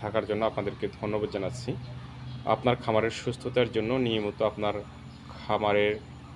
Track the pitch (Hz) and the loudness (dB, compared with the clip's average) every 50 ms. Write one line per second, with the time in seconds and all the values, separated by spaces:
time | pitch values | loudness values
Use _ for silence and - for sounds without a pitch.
0 | 113 104 104 113 98 104 104 107 110 110 - 107 101 101 98 - 110 98 - - | -6 -2 0 0 2 2 2 2 2 2 2 0 -2 -2 -2 -2 -4 -4 -4 -4
1 | 110 104 107 107 107 101 - 101 95 92 - - - - 165 - - - - - | -2 -2 0 0 0 0 -2 -2 -2 -2 -4 -4 -4 -4 -4 -6 -6 -10 -12 -12
2 | - - - - - - - - - - 110 - 120 127 117 - - 113 110 110 | -12 -14 -14 -12 -12 -10 -10 -4 0 2 2 4 4 4 2 2 2 2 4 4
3 | 110 113 - - - 123 120 - - 131 120 127 123 113 113 113 107 113 127 131 | 4 2 0 -2 -4 -4 -4 -4 -6 0 2 2 2 4 2 0 2 2 2 2
4 | 127 117 110 110 104 104 98 - 113 104 - 104 107 104 101 104 101 - - - | 2 2 2 2 0 0 0 2 2 0 2 2 0 0 0 -2 -4 -8 -12 -14
5 | - - - - - - - - - - 107 104 107 104 104 104 104 104 107 110 | -14 -16 -16 -14 -14 -14 -14 -8 -2 0 2 4 4 6 6 6 6 4 2 0
6 | - - - - - - - | -4 -10 -14 -14 -14 -14 -14